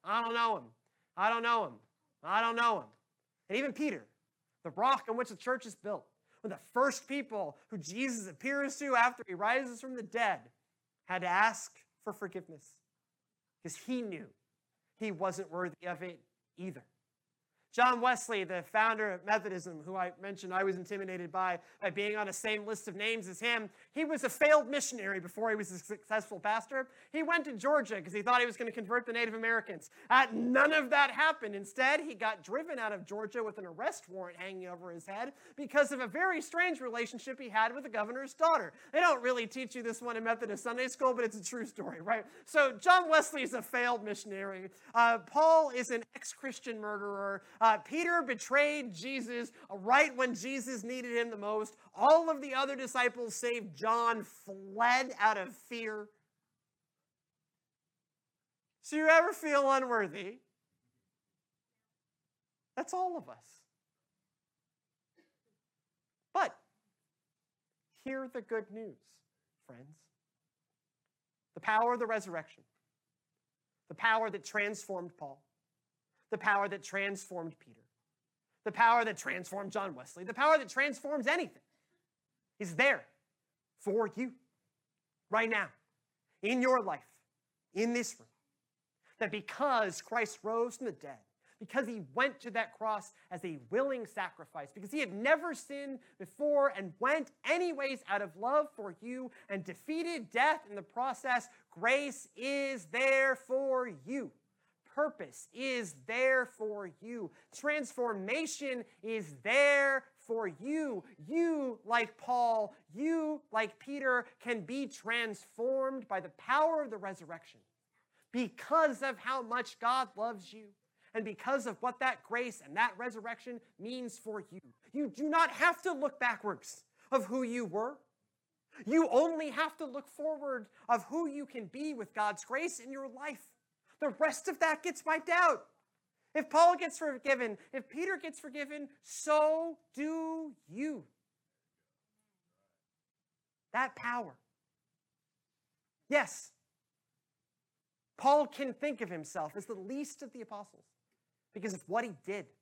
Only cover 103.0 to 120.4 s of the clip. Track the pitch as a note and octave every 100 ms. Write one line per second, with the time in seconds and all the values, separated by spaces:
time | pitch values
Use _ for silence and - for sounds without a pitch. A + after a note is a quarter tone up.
103 | C4+ C4+ C4+ C4 - C4 C#4 B3+ B3 D#3
104 | C#3 C#4 A#3 _ _ _ _ _ _ -
105 | D4+ D4+ D3+ - - A#3 C4+ B3 G3 C#3+
106 | B2+ A#3 C4 C4 B3 - G#3+ G#3 F#3+ D3+
107 | A3 A#3+ F3+ - _ - C#4+ D4+ B3 -
108 | A#3+ G#3 F#3+ C#4 D#4+ - C#4 B3 A#3 _
109 | G#3+ A3+ D#3+ C#3 G3+ C4 C#4+ C#4+ C#4 C4+
110 | - _ - A3+ G3+ D3 A#3+ D#4 D4+ G3+
111 | - G3 D3+ D#4+ E4+ D#4 C4 A3+ G3 A#3
112 | A3+ - - B3 A#3+ A3+ G#3 - _ E3+
113 | D4+ E4 D#4 D4 _ G#3+ G#3+ - - C#4+
114 | C4+ B3 A#3+ _ A#3+ A#3 D#3+ C4 C4+ -
115 | A3 A#3 A#3 G3+ - - A#3+ C4+ C4 C4+
116 | G#3+ F#3+ F#3 - - C4+ D#4 D#4+ C#4 G#3
117 | F#3+ F#3 D#3+ E3 - A#2+ _ _ _ _
118 | _ _ _ A#3+ A3+ - - D#4 D#4 A#3+
119 | C4+ A3 - C4 A#3 A#3+ A#3 - A#3 C4
120 | B3+ - A3+ G#3+